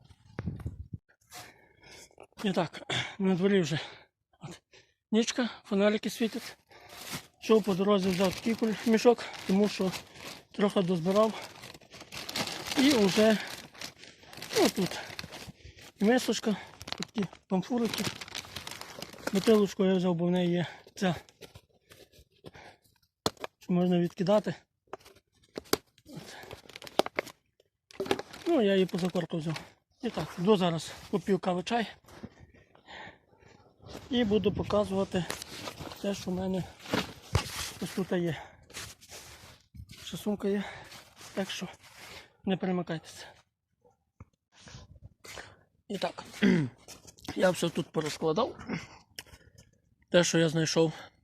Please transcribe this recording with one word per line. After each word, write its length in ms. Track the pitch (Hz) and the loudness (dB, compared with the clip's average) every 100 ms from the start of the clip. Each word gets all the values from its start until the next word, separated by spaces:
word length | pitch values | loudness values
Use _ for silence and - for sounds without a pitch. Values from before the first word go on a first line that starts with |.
| - - - - - - - - - - _ _ _ - - - _ _ - - - - - - | -16 -20 -14 -8 -6 -6 -8 -10 -14 -14 _ _ _ -18 -18 -20 _ _ -20 -20 -20 -20 -20 -4
І 80 | 208 | 0
так, 300 | 190 160 - - - - - | 0 0 -4 -6 -4 -4 -2
на 160 | 190 175 | 2 4
дворі 260 | 196 196 | 4 4
вже 180 | 151 156 - - - _ _ _ | 4 -2 -4 -14 -20 _ _ _
от 200 | - - _ - _ _ - | -18 -18 _ -20 _ _ 0
нічка, 380 | 214 233 - 233 - | 2 2 0 -2 -4
фонарики 460 | - 196 208 214 208 | -2 2 4 2 -4
світять. 480 | - 226 233 - - _ - - - - - - _ | -2 -2 -2 -12 -18 _ -20 -20 -18 -12 -12 -12 _
Йшов 220 | - 220 | 4 4
по 100 | 202 | 6
дорозі, 360 | 185 196 202 190 | 2 4 4 4
взяв 240 | 180 190 | 2 2
такий 220 | - 233 220 | 2 -2 0
куль-, 340 | 226 190 233 | 0 0 4
мішок, 340 | 220 240 233 - - - | 6 8 6 0 -10 2
тому 200 | 190 208 | 4 4
що 240 | - 190 - - - - - - | 2 -2 -2 -12 -16 -16 -16 -14
трохи 300 | - 196 202 | 0 2 2
дозбирав. 520 | 175 180 170 202 220 - - - - - - - - - - - - - - - | 2 0 2 4 4 2 -12 -16 -18 -20 -20 -20 -16 -14 -8 -6 -4 -6 -4 4
І 120 | 269 | 6
вже, 480 | 254 196 214 220 208 - - - - - - - - - - - 480 | 6 6 6 6 6 0 -12 -16 -16 -16 -16 -20 -20 -20 -16 -2 4
ну, 120 | 285 | 4
тут 300 | - 180 - - - - - - - - - - - | 4 -2 -2 -10 -12 -12 -14 -16 -18 -20 -20 -20 0
і 60 | 202 | 4
мисочка, 500 | 247 - 220 226 190 - - - | 6 4 0 0 -2 -6 -16 -12
такі 400 | - - - 185 - - | -8 -6 -4 -4 -6 -2
памфурики. 560 | 185 - 240 226 - 190 - - - - - - - - - - - - | -2 0 0 0 -2 -4 -6 -10 -12 -12 -14 -14 -14 -14 -14 -14 -8 -2
Бутилочку 520 | 196 226 214 196 - 190 | 2 6 6 6 2 4
я 80 | |
взяв, 220 | 190 180 170 | 4 2 2
бо 100 | 175 | 2
в 60 | |
неї 200 | 180 175 | 2 2
є 140 | 175 165 - - - | 2 -2 -8 -18 -2
ця, 200 | 185 160 - _ - - _ _ _ - - - _ _ - - - _ _ _ _ _ - - - _ | -2 -2 -8 _ -20 -20 _ _ _ -20 -20 -20 _ _ -20 -20 -20 _ _ _ _ _ -6 -4 -16 _
що 140 | - | 0
можна 260 | 180 180 175 | 2 4 4
відкидати. 560 | 170 - 185 214 180 - _ _ - - - - _ _ _ - - - _ _ - | 2 0 4 4 2 -8 _ _ -16 -16 -16 -20 _ _ _ -14 -6 -6 _ _ -18
От. 260 | 262 - - - - - - - - - - - - _ _ _ _ _ - 392 - - - 330 | -16 -14 -18 -16 -18 -18 -18 -16 -6 -4 -4 -10 -20 _ _ _ _ _ -10 -4 -4 -4 -10 0
Ну, 140 | 320 | 2
я 120 | 196 | 4
її 120 | 196 185 | 4 2
по 120 | 185 | 0
закорку 400 | 180 180 165 175 | -2 -2 -4 -4
взяв. 200 | 160 151 - _ _ _ | -4 -6 -10 _ _ _
І 80 | 233 | -8
так, 180 | - 156 - | -6 -8 -2
йду 180 | 180 202 | 2 4
зараз 340 | 180 165 - - - | 4 0 -6 -14 -6
поп'ю 300 | 196 - 185 | -4 0 0
кави, 240 | 190 180 | 0 -2
чай. 240 | - 233 202 - - - - - - - _ _ - - - - _ _ - - _ _ - - - | 0 -2 -2 -8 -20 -18 -18 -20 -20 -20 _ _ -18 -16 -16 -20 _ _ -20 -20 _ _ -18 -16 -2
І 140 | 240 | 0
буду 280 | 220 214 196 | 4 4 4
показувати 720 | - 175 208 190 190 190 185 160 - - - - - - - | 0 0 2 2 0 0 -2 -2 -6 -10 -12 -12 -12 -14 -6
те, 120 | 202 | -4
що 180 | 202 190 | -4 -4
в 20 | |
мене 300 | 180 190 185 - - - - - - - - - - - - | -4 -2 -2 -4 -12 -4 -4 -4 -12 -4 -2 -2 -8 -8 -8
ось 80 | 190 - | -6 -4
тут 160 | 180 | -2
є. 240 | 185 175 147 - - - - - - - - - - - - _ - - - | 0 0 -2 -10 -20 -18 -14 -14 -16 -20 -20 -18 -20 -20 -20 _ -20 -18 -16
Ще 140 | - 190 | -12 -6
сумка 300 | 208 202 202 | -4 -2 -2
є, 160 | 202 190 - - - - - - | -2 -4 -12 -18 -20 -20 -20 -12
так 180 | - 190 | -8 -6
що 160 | - 185 - - - - - - _ - | -6 -10 -12 -20 -20 -18 -18 -20 _ -2
не 120 | 185 | 0
перемикайтеся. 680 | 190 180 170 160 - - - - _ _ _ _ _ _ _ _ - _ _ _ - - - - - _ - - - - _ _ - | 0 -2 -2 -6 -8 -18 -18 -20 _ _ _ _ _ _ _ _ -20 _ _ _ -20 -18 -18 -20 -20 _ -18 -16 -16 -20 _ _ -10
І 100 | 202 | -4
так, 260 | 170 - - - | -4 -6 -14 2
<clears throat> 960 | 202 180 131 - - - - - - - | 6 6 2 -4 -20 -20 -20 -16 -10 2
я 140 | 185 | 2
все 200 | 170 170 | 4 -2
тут 180 | - - | -2 -4
порозкладав. 680 | 160 151 - 160 165 311 - - 160 - - _ - - - - - - _ _ _ - | -4 -4 -2 0 0 0 -4 -8 -8 -8 -20 _ -20 -20 -20 -20 -20 -20 _ _ _ 2
Те, 140 | 175 | 4
що 140 | 170 165 | 6 4
я 120 | 165 | 2
знайшов. 440 | 160 151 170 165 - - _ | 2 0 2 2 0 -16 _